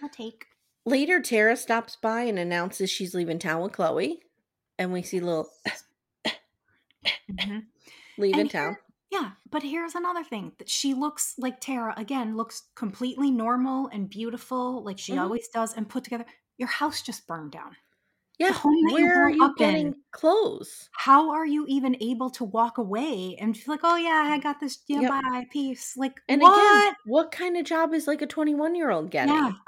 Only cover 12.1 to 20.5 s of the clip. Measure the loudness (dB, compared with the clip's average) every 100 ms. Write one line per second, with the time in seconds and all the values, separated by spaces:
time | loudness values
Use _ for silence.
12.1 | -6 -4 -6 -6 -10 -16 -10 -8 -6 -6
13.1 | -2 0 0 0 0 0 -2 -4 -6 -8
14.1 | -6 -8 -8 -8 -6 -4 -6 -8 -10 -6
15.1 | -4 -2 -4 -6 -4 -4 -6 -6 -8 -8
16.1 | -10 -10 _ _ -10 -6 -2 -2 -4 -10
17.1 | -12 -10 -10 -10 -14 -18 -20 _ _ _
18.1 | _ _ 0 0 4 4 6 4 6 6
19.1 | 6 4 6 4 4 2 2 0 -6 _
20.1 | 0 4 4 2